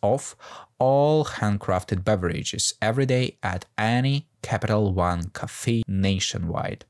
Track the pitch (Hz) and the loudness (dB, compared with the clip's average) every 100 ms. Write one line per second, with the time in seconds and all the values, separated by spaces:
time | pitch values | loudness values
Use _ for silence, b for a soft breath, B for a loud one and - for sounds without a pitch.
0 | 101 139 - - B B B - 131 139 | 0 0 -2 -16 B B B 0 2 4
1 | 147 156 147 - 104 101 - 90 - 95 | 4 4 0 0 0 0 0 -2 0 -2
2 | 101 101 87 80 - - - - 107 127 | 2 0 0 -2 -4 -4 -4 -2 -2 0
3 | 131 127 127 - - 92 - - 110 123 | 2 2 0 -4 -6 -6 -8 -2 0 2
4 | 135 139 - _ - 113 113 107 101 92 | 2 0 -4 _ -6 -2 0 2 2 2
5 | 87 87 87 - - - - 117 107 95 | 0 0 -4 -8 -10 -4 -2 0 0 0
6 | 98 95 - - 82 - - - | 2 2 -2 -4 -4 -4 -6 -8